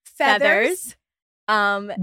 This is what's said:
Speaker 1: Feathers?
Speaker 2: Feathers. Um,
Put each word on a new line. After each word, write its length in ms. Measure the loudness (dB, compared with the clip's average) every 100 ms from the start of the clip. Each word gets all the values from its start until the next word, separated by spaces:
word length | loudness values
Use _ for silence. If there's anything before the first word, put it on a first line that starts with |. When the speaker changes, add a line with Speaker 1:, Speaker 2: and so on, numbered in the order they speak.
Speaker 1:
Feathers? 880 | -20 -2 2 2 2 2 0 -2 -10
Speaker 2:
Feathers. 20 | -18 _ _ _ _ -2
Um, 420 | 0 0 -2 -4 -6